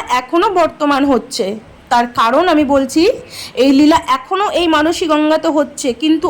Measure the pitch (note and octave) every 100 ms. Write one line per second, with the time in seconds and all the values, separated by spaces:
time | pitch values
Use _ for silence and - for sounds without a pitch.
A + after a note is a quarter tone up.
0 | - B3 B3 E4+ G#4+ F4+ D#4 - D4 C#4
1 | C#4 A#3+ - - F#3+ G#3+ - - - A#3+
2 | A#3+ B3+ A3+ C4+ F4+ D4+ C#4 C#4 C4+ D#4+
3 | F#4+ - - - - - C4+ C#4 D4+ D#4+
4 | - C4+ - F#4+ G#4 E4 E4+ D4+ D#4 E4+
5 | E4 D4+ D4+ D#4 D#4+ D4+ C#4+ - C4+ A#3
6 | D#4 D#4+ F4